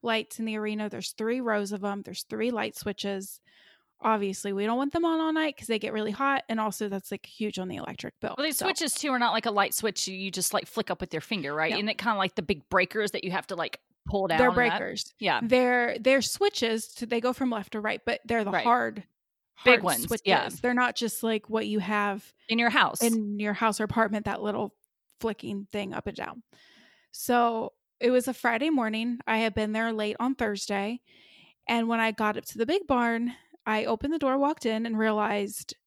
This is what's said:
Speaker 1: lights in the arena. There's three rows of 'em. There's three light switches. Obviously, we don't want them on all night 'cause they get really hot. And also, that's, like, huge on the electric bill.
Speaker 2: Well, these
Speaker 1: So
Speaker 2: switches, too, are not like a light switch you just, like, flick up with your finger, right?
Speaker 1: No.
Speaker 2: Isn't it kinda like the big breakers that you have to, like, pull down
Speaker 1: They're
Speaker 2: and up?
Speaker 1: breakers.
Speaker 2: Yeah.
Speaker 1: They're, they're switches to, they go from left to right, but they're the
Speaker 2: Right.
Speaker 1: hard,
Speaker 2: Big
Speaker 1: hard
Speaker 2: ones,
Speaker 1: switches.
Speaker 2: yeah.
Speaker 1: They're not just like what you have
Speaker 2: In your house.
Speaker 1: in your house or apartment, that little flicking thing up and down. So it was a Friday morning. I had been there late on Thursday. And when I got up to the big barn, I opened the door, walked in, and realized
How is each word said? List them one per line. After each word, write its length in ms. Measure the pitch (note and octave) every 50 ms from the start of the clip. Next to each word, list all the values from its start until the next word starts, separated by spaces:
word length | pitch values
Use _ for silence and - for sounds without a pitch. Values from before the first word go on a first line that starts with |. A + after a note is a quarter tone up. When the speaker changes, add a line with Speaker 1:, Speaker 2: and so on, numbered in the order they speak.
| -
Speaker 1:
lights 360 | A#3 A3+ A3 G#3+ - - -
in 60 | A3+
the 100 | A3 G#3+
arena. 320 | G#3+ G#3+ G#3+ G#3+ G#3+ G#3+ G#3
There's 240 | G#3 - F#3+ - -
three 280 | - A3 A3 A#3+ C4
rows 320 | B3+ A#3 G#3+ G#3 G3+ G3 G#3
of 120 | G3+ G3
'em. 180 | G#3 G3+ G3+ G3
There's 220 | - F3+ - -
three 260 | _ A3 A3 A3 A#3+
light 260 | B3 G#3+ G#3+ A3 G#3+
switches. 640 | - - G#3+ G3 - - G3+ G3 F#3+ G3 F#3+ - - _ _ _ _ _ - _ _ _ _ _ _
Obviously, 520 | - A3+ A3 G#3+ G3+ G3 F#3+ - - G3+ G3
we 140 | G3 G3+
don't 120 | G#3+ A3+ B3
want 140 | C#4 C#4+ -
them 100 | E4+ E4
on 140 | E4 E4 D#4+
all 120 | D#4+ D#4+ D#4
night 240 | D#4+ D#4 D#4 C#4
'cause 120 | - - -
they 100 | A#3 G#3+
get 120 | G#3+ G#3+ A3
really 180 | G#3+ G#3+ G#3+ G#3
hot. 320 | G3 C4+ C#4 C#4 - - -
And 120 | A3+ A3
also, 280 | G#3+ G#3+ G3 - G#3+ G#3
that's, 220 | G3 G3 - - G#3
like, 140 | G3 -
huge 320 | - - - A3 G#3+ - -
on 100 | F#3 F#3
the 80 | -
electric 440 | - - - - - - - - _
bill. 160 | - G#3+ -
Speaker 2:
Well, 80 | - C#4+
these 140 | D#4 C#4+ -
Speaker 1:
So 0 |
Speaker 2:
switches, 360 | - F#4+ F#4 - E4+ C#4+ -
too, 160 | - - D4+ C4
are 60 | B3
not 140 | A#3+ A#3 G3+
like 140 | A3 A3
a 40 | A#3+
light 220 | G#3 G3+ G3 - -
switch 320 | - - A3 G3 - - -
you 220 | F#3+ F#3+ F#3+ F#3+
just, 220 | E3 F#3 F#3 - -
like, 140 | G#3 -
flick 240 | - - - G#3+ -
up 100 | F3+ -
with 140 | - - -
your 80 | D#3+ -
finger, 320 | - A#3 G3+ D3 C#3 D3
right? 180 | D3+ D#3+ D#3+ D#3+
Speaker 1:
No. 20 |
Speaker 2:
Isn't 140 | F#3 G#3 G#3+
it 100 | G#3+ -
kinda 180 | G3 A#3 A3
like 180 | G3+ F#3+ F#3 _
the 80 | - F3
big 260 | - G3+ D3 - _
breakers 440 | - F#3+ F#3 F3+ - G#3+ G#3+ G3 -
that 120 | F#3+ -
you 60 | F#3
have 160 | F3 F#3 - -
to, 80 | G3
like, 240 | E3+ E3 - - - _ _ _ _ _
pull 200 | - - G3+ F#3+ F#3
down 100 | E3 D#3+
Speaker 1:
They're 140 | B3+ B3+ -
Speaker 2:
and 100 | F3 B3
up? 220 | A#3 - - -
Speaker 1:
breakers. 300 | - - G#3+ - - _ _
Speaker 2:
Yeah. 220 | A3 F#3+ D3+ A#2+
Speaker 1:
They're, 580 | - A3+ B3+ B3+ B3+ B3 B3 B3 A#3+ A#3+ G#3 -
they're 240 | A3 B3+ C4+ C4+ A3+
switches 680 | - - - G4+ G4+ G4+ - - A3+ A3+ A3 A3 - -
to, 120 | - A#3+
they 140 | A3 B3 A#3
go 120 | A3+ B3+ B3+
from 180 | - C4+ B3+
left 220 | A#3 A3 G3 - -
to 80 | A3
right, 200 | G#3 G#3+ A3 - _
but 160 | - A#3 - _
they're 200 | A3 A#3 A#3 G#3+
the 80 | G3+ G3
Speaker 2:
Right. 220 | F3 B2 A#3 A#3+
Speaker 1:
hard, 300 | A#3+ A#3 A3+ A3 G#3+ F#3 _ _ _ _ _ _ _ _ _ _ - -
Speaker 2:
Big 180 | B3 B3 A#3 G#3
Speaker 1:
hard 0 |
Speaker 2:
ones, 380 | F3+ A3 A#3+ A#3 E3+ A#3 G#3+
Speaker 1:
switches. 20 | -
Speaker 2:
yeah. 320 | G3 F#3 C#3+ - - - -
Speaker 1:
They're 140 | - B3 B3
not 220 | B3 B3 B3 F#4
just 260 | - A#3+ A3 - - -
like 280 | A3+ A3+ G#3+ G#3+ -
what 160 | A3 A3 A3 G#3
you 120 | G#3 G#3+
have 520 | F#3 F#3 G#3+ G#3 G3+ G3+ G3 G3+ - - _ _ _ -
Speaker 2:
In 100 | A3+ A3+
your 120 | A#3+ A#3
house. 480 | A3 C#4+ G#3 D#3 - - A#3 A#3 A3+ A3+
Speaker 1:
in 220 | G#3+ G3+ G#3 G3+
your 140 | G#3 G#3 G3+
house 260 | F#3 A3+ A3 G3+ -
or 40 | A3
apartment, 420 | G#3 - A#3+ A3+ G#3+ G#3 G#3 G#3+
that 160 | G#3 G3 - -
little 340 | G3+ G3+ A3 A3 G3+ _ _ _ _ _ _ _ _ _ _
flicking 480 | - A3+ G#3 - - A3+ G#3 G3 G3+ - -
thing 220 | G#3 G3+ G3 -
up 120 | - -
and 100 | G#3 -
down. 260 | - - - - B3 - _ _ _ - _ _ - - - _ _ _ _ _
So 640 | - - - B3 A#3+ A#3+ A#3 A3+ A3+ A3+ - _ _ _ _ _ _
it 100 | B3 A#3
was 180 | B3+ B3+ B3 -
a 60 | B3
Friday 360 | - - B3 A#3 A3+ C4+ D#4+
morning. 480 | D#4+ C4+ A#3 A3 G#3+ A3 A3+ A#3+ B3 A#3+ -
I 120 | - A3 A3
had 160 | A3+ A3+ G3
been 180 | A3 G#3+ G#3+ G#3+
there 200 | A3 A3+ A3+ A3+
late 240 | G#3+ G#3+ G#3+ G#3 -
on 140 | A#3 B3+ C4+
Thursday. 640 | - A#3 G#3+ G#3 G3 - - G3+ G3 G3 G#3 A#3+ B3 _ _ - - - - - - - - _ _ _ -
And 200 | A#3 A#3 A3+ A3+
when 120 | A#3 A3+
I 120 | A3+ A3+ G#3+
got 240 | - G#3+ G#3 F3+ -
up 60 | -
to 120 | - - G#3
the 80 | A#3
big 200 | A3+ E4 G4+ F#4+
barn, 480 | D4 C#4 B3 A#3+ A#3 A#3 A3+ A#3 A#3+ B3 - _ _ - - _
I 200 | A3 A3 G#3+ -
opened 280 | - A#3 A3 - C#4+ D#4+
the 40 | D#4+
door, 180 | C#4+ C4+ C4 C#4
walked 280 | C#4 C#4+ D#4 - -
in, 200 | A#3+ A3 A3 A3+
and 120 | A#3 A3+ A3
realized 760 | A3 A3 G#3+ G#3+ G#3 G3+ G3+ G#3 G3+ G#3 G#3 - - - - _ _